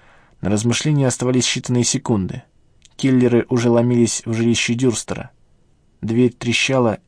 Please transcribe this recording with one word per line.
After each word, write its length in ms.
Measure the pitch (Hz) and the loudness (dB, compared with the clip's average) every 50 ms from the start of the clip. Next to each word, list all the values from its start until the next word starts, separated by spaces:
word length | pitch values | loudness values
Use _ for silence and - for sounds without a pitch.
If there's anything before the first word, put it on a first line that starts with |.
| _ - _ _ _ _ _ _ | _ -20 _ _ _ _ _ _
На 80 | - 90 | -4 -2
размышления 560 | 104 104 110 120 117 - - 156 151 143 135 | -2 0 0 0 -2 0 0 0 0 2 2
оставались 400 | 127 - - 123 127 127 127 120 | 0 0 -2 -2 0 0 0 0
считанные 380 | - - 127 - - 123 123 117 | -2 -4 -4 -4 -2 0 0 0
секунды. 580 | - - 127 - - 113 98 92 - - 123 - _ _ _ _ _ _ _ - - _ | 0 -2 -2 -2 -2 -2 -2 -2 -4 -8 -10 -14 _ _ _ _ _ _ _ -20 -20 _
Киллеры 500 | - - 135 131 127 123 117 120 117 - - | -2 0 2 4 4 4 4 4 2 2 0
уже 220 | 127 120 117 120 | 0 0 2 2
ломились 520 | 117 117 117 123 123 120 117 107 - - - | 2 2 2 2 2 2 2 2 0 -4 -6
в 80 | 117 113 | -4 -2
жилище 400 | 113 117 117 113 - - - 117 | 0 2 2 0 0 0 -2 -2
Дюрстера. 560 | 120 131 123 107 - - - - - - - _ _ _ _ _ _ _ _ _ _ _ _ _ _ | 0 0 0 0 -2 -6 -8 -10 -10 -12 -14 _ _ _ _ _ _ _ _ _ _ _ _ _ _
Дверь 320 | - 107 113 120 127 120 123 | -6 -2 2 2 2 2 0
трещала 640 | - - 120 113 - - - 135 131 120 110 101 - _ | -2 -4 -2 -2 -2 -2 0 0 0 0 0 -2 -4 _